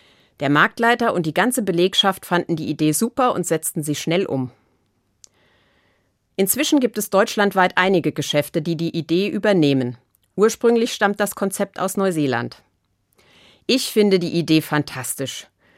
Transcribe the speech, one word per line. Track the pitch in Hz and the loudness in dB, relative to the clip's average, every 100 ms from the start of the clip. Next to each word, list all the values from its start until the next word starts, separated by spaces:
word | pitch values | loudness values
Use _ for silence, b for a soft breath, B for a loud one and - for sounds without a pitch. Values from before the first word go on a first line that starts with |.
| b b b - | b b b -6
Der | 139 | 0
Marktleiter | 147 208 - 233 240 233 | 4 2 2 0 2 0
und | 175 156 | 0 -2
die | |
ganze | 175 220 247 | 0 0 0
Belegschaft | 196 170 185 - 196 185 - | -2 0 2 2 0 -2 -2
fanden | 175 - 160 | -2 0 -4
die | - | -4
Idee | 143 151 | 0 0
super | 151 226 - 247 | 2 -2 0 0
und | - 175 | 0 -2
setzten | 160 - 170 | -4 -4 -6
sie | 151 147 | -4 -4
schnell | - 175 - | -2 -2 -2
um. | 131 123 - _ _ _ _ _ _ b b b b b b b b b b _ - | -4 -6 -10 _ _ _ _ _ _ b b b b b b b b b b _ -2
Inzwischen | 190 240 302 294 | -2 0 2 2
gibt | 240 208 | 2 -2
es | - | -2
deutschlandweit | 196 226 - 202 190 180 - | 0 0 0 0 2 2 2
einige | 185 180 147 | 2 2 0
Geschäfte, | 147 - 147 143 170 | -4 -2 -2 -2 -4
die | 160 160 | -4 -4
die | 170 170 | -4 -4
Idee | 156 170 202 | -2 0 0
übernehmen. | 208 185 190 147 135 123 120 _ _ _ - | 0 2 4 4 2 0 -6 _ _ _ 2
Ursprünglich | 214 - 233 233 226 | 2 2 2 2 0
stammt | - 208 202 | 0 -2 0
das | 202 | -4
Konzept | - 196 - 196 - | -2 -4 -4 -6 -4
aus | 190 - | -6 -2
Neuseeland. | 190 160 139 117 120 - _ _ _ _ _ b b b b b - | -2 0 0 -2 -6 -12 _ _ _ _ _ b b b b b 0
Ich | 254 - | 0 2
finde | 220 208 190 | 2 4 2
die | 170 170 | 0 -2
Idee | 151 160 | 2 2
fantastisch. | - 147 143 131 117 - 135 - - b b | 2 -2 -4 -8 -10 -8 -8 -10 -18 b b